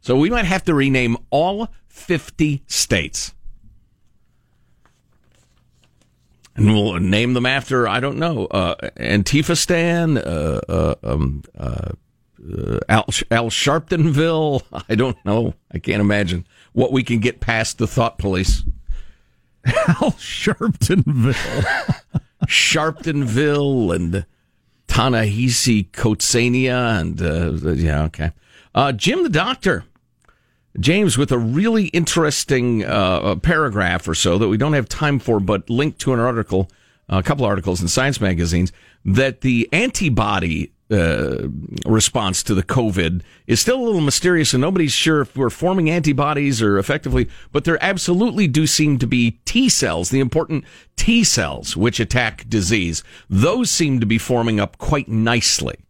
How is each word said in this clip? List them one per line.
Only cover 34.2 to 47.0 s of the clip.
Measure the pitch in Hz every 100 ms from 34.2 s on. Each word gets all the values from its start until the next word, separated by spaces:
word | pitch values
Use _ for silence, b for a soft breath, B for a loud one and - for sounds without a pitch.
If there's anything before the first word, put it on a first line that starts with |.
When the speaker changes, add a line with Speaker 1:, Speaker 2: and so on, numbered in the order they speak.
| - 90
Speaker 1:
that | 107
we | 107
don't | 139
have | 147 117
time | - 151 139
for, | - 110
but | 98 101 -
linked | 120 151 -
to | -
an | 123
article, | 120 117 104 95 95 b b b -
a | 95
couple | 90 143 120
articles | 98 95 90
in | 85
science | - 135 135
magazines, | 101 85 85 85 90 b b b -
that | 98 135 127
the | 131 120 113
antibody, | 160 240 - 170 113 107 98 87 80 - _ _
uh, | 104 82 64 71 - - 69 - - -
response | 110 - 123 101 92
to | -
the | 95
covid | - 127 113 98 82 87 b b -
is | 117
still | - 262
a | 233
little | 196
mysterious, | 147 - 180 170 147
and | 127
nobody's | 143 190 151
sure | - - 151
if | 135 131
we're | 127
forming | - 170 190 156
antibodies | 175 151 139 143 147 143 120
or | 110 101
effectively, | 98 151